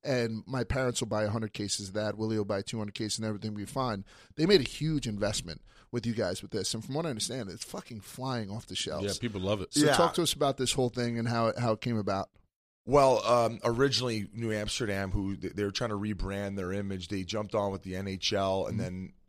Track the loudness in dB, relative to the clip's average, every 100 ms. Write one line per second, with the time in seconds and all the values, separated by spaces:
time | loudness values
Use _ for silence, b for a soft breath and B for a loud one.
0 | -2 0 0 -4 -4 -4 -2 0 0 0
1 | -2 0 0 0 -4 -4 -4 -4 -4 -2
2 | -2 -2 0 0 0 -2 -2 -6 -6 -4
3 | -4 -2 -4 -4 -6 -6 -6 -2 -2 -2
4 | -6 B B 0 6 6 6 -2 0 0
5 | 0 0 0 0 -6 -12 -14 b b -4
6 | -2 0 0 -2 -4 -4 -2 -4 -4 -4
7 | -2 -2 -4 -4 -6 -8 -10 -12 -10 -14
8 | -12 -8 -4 -2 -4 -8 -6 -6 -4 -2
9 | -2 -2 -4 -2 0 0 0 4 6 6
10 | 4 4 0 2 0 2 0 2 2 2
11 | -2 0 0 2 2 2 0 0 0 0
12 | 0 -2 -2 _ _ _ _ _ 4 8
13 | 8 6 6 4 4 2 0 4 4 4
14 | 0 -2 -4 -4 -2 -2 -2 -2 -2 -2
15 | 0 0 0 -4 -6 -2 -2 0 -2 -2
16 | -2 -2 -2 -2 -4 -4 -4 -4 -4 -6
17 | -4 -6 -4 -4 -2 0 0 -2 -6 -6
18 | -4 -4 0 2 2 2 0 -2 -2 -4
19 | -10 -14